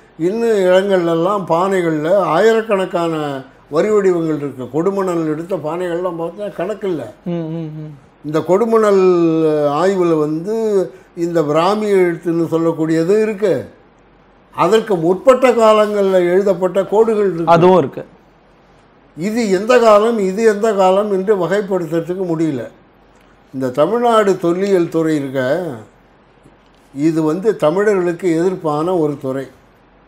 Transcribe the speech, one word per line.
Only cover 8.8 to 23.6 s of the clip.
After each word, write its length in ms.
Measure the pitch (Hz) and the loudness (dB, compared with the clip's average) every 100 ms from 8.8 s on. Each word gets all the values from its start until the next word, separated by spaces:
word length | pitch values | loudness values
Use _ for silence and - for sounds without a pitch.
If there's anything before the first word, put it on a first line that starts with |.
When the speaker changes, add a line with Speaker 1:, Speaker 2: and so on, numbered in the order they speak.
| 214 196 185 175 170 160 160 151 147 | 4 4 4 4 2 2 0 0 0
Speaker 1:
ஆய்வுல 500 | 143 185 196 175 160 | 0 0 0 0 0
வந்து 720 | 151 156 180 226 220 202 170 - - - | 0 -4 -6 -4 -2 -2 -2 -8 -18 -8
இந்த 260 | 170 165 | -2 -2
பிராமி 500 | 147 151 175 214 214 | 0 0 0 0 0
எழுத்துன்னு 540 | 196 180 165 175 165 165 | 2 2 -2 -4 -2 0
சொல்லக்கூடியது 760 | 165 165 151 160 160 165 208 | 0 -2 -2 -2 0 2 0
இருக்கு. 460 | 220 196 202 139 104 - _ _ _ _ _ _ _ | 0 -2 -2 -2 -6 -16 _ _ _ _ _ _ _
அதற்கு 420 | - 165 220 220 185 | -2 2 2 2 -2
முற்பட்ட 540 | 160 185 - 254 262 | 0 2 2 4 4
காலங்கள்ல 600 | 233 220 214 214 208 196 | 4 4 4 2 0 2
எழுதப்பட்ட 720 | 185 175 185 202 175 185 185 | 2 2 2 2 0 0 -2
கோடுகள் 420 | 185 202 226 214 196 | 0 2 2 2 0
இருக்கு. 260 | 165 165 | -2 2
Speaker 2:
அதுவும் 260 | 170 180 185 | 6 6 4
இருக்கு. 260 | 135 - - - _ _ _ _ _ _ _ _ _ - | 2 -6 -16 -20 _ _ _ _ _ _ _ _ _ -8
Speaker 1:
இது 340 | 185 220 220 | -4 -2 0
எந்த 280 | 185 220 247 | 0 2 4
காலம், 400 | 233 208 226 233 | 6 6 4 0
இது 260 | 190 190 | -2 2
எந்த 280 | 226 202 226 | 2 2 0
காலம் 400 | 202 185 190 214 | 2 4 2 0
என்று 240 | 190 190 202 | -2 0 0
வகைப்படுத்துறதுக்கு 1000 | 165 196 190 190 165 165 160 185 185 160 | 0 -2 -2 -4 -2 -4 -4 -6 -4 -2
முடியல. 320 | 160 131 110 - _ _ _ _ _ _ _ | -2 -4 -8 -14 _ _ _ _ _ _ _
இந்த 140 | 135 | -6